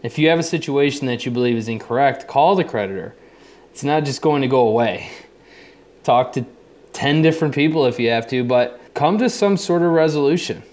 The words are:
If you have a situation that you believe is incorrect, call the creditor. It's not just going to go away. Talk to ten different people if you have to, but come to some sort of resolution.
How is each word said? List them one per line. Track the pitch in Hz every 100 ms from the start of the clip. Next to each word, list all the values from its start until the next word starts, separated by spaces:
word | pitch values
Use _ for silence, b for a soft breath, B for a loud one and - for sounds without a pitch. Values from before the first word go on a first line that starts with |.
If | 117 -
you | 156
have | 165
a |
situation | 165 165 151 139 143 135 127
that | 120 127
you |
believe | 120 123 117
is | 110
incorrect, | 110 - 120 139 127 -
call | 139 160
the | 196
creditor. | 165 117 98 95 82 - B B B B B
It's | -
not | 143 156
just | 143 127
going | 156 147
to | 131
go | 131 117
away. | 113 117 87 - B B _ B B B B B _
Talk | - 123 127
to | 135 120 - - - -
ten | - 143 151
different | 160 160 156 139
people | 151 156 131
if | 113
you | 117
have | 117 113
to, | 127
but | 123 123 123 - B
come | - 151 208
to | 247
some | - 202 196
sort | - 175
of | 170
resolution. | 165 160 151 139 175 - 85 -